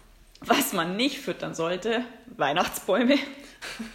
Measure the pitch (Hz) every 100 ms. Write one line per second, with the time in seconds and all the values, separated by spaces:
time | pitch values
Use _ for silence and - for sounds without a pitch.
0 | - - - - - 269 254 202 165 190
1 | 262 - - 170 160 160 165 180 220 233
2 | 247 - - - 143 160 214 - - 196
3 | 240 285 - - - - - - 226